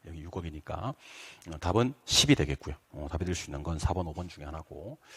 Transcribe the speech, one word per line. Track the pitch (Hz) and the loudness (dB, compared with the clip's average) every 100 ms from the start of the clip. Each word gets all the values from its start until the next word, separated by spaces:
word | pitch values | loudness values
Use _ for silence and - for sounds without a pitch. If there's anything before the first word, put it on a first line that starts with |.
여기 | - 80 | -14 -12
육억이니까, | 76 92 85 78 - 78 107 147 - - - - - | -8 -6 -6 -10 -8 -6 -6 -8 -16 -18 -18 -18 -14
어, | 80 | -4
답은 | 87 98 123 143 | 2 4 4 0
십이 | - - 147 | 2 4 8
되겠고요. | 139 71 69 - 73 _ | 8 6 2 -4 -10 _
어, | - 71 | -8 -4
답이 | 82 | -2
될 | 90 87 | -2 -2
수 | - | -4
있는 | 71 | -6
건 | 71 80 | -4 0
사 | - | 0
번, | 87 85 | 0 -2
오 | |
번 | 80 90 | -6 -10
중에 | - | -10
하나고, | 73 80 80 73 90 - - | -10 -10 -10 -14 -12 -14 -18